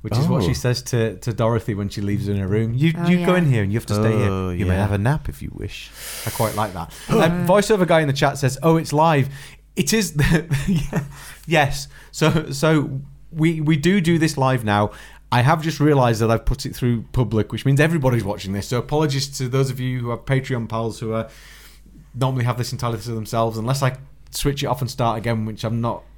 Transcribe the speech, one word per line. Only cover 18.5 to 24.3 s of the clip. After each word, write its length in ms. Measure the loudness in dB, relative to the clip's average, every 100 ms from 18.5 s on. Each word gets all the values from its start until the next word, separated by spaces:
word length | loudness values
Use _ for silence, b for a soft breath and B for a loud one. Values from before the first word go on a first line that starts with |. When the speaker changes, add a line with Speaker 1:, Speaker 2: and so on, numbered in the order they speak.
Speaker 1:
this. 160 | -6 -4
So 100 | -4
apologies 480 | -2 0 0 0 -4 -6
to 100 | -4
those 220 | 0 -2
of 100 | -2
you 180 | -4 -4
who 100 | -4
are 80 | -6
Patreon 500 | 0 -2 0 -6 -4
pals 320 | -4 -4 -6
who 120 | -4
are 160 | -4 -6 B B B B B -20 -20 -16
normally 300 | -2 -2 0
have 120 | -2 -2
this 140 | -4
entirely 260 | -4 -4 -4
to 100 | -6
themselves, 460 | -8 -4 0 0 -2
unless 240 | -2 0
I 140 | 0 -2 -16 -20 -14